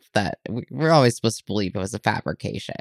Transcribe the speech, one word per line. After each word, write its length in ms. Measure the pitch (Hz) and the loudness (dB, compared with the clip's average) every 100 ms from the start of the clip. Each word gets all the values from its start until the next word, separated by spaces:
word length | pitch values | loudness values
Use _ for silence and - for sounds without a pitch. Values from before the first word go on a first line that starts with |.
| _ | _
that. 260 | 110 98 - - | -2 -2 -4 -8
We, 140 | 113 - | -8 -8
we're 200 | 127 160 | -2 4
always 240 | 160 123 - | 6 6 4
supposed 220 | 113 - | -2 -2
to 80 | - | -4
believe 300 | 101 95 98 | -2 -2 -2
it 40 | |
was 140 | 98 | -4
a 60 | 107 | -4
fabrication. 760 | - - - - - - - - | -2 -2 -4 -6 -6 -8 -8 0